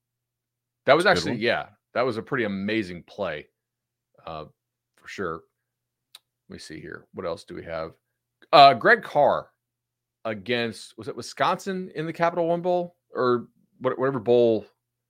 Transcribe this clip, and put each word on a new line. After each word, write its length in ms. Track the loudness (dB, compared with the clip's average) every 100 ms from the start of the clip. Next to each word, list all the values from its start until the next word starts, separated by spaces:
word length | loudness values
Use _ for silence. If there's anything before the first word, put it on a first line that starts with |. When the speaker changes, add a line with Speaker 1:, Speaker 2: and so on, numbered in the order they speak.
| _ _ _ _ _ _ _ _ 4
Speaker 1:
That 100 | 6
was 80 |
Speaker 2:
That's 160 | 6 2
a 40 |
good 60 | 0
Speaker 1:
actually, 20 |
Speaker 2:
one. 100 | -2
Speaker 1:
yeah, 240 | 0 0 -4 _ _
that 120 | -2 -2
was 120 | -2
a 60 |
pretty 220 | -4 -4 -2
amazing 580 | -4 -2 -2 -4 -8
play, 440 | -14 -8 -8 -8 -12 _ _ _ _ _ _ _ -16
uh, 200 | -14 -14 _ _ _ _ _
for 120 | -16
sure. 340 | -10 -8 -8 -14 _ _ _ _ _ _ -20 _ _ -20
Let 80 | -20
me 40 |
see 200 | -16 -16
here. 280 | -14 -16 -16
What 120 | -10 -8
else 180 | -8
do 120 | -12 -16
we 80 |
have? 300 | -10 -8 -10 -14 _ _ _ _ _
Uh, 200 | 8 8
Greg 280 | 8 4 2
Carr 480 | 2 2 2 2 -4 _ _ _ _ _ _ _ -10
against, 720 | -8 -4 -4 -4 -8 -16 -16
was 100 | -14
it 80 | -12
Wisconsin 760 | -10 -2 -2 -2 -4 -8 -8 -8
in 100 | -8
the 80 |
Capital 320 | -2 0 0 0
One 160 | 0
Bowl 360 | 0 -2 -2 -10 _ -2
or 320 | 0 0 -2 _ _ -8
what, 180 | -4 -2
whatever 220 | -2 -2
bowl? 460 | 2 4 4 2 -4 _ _ _ _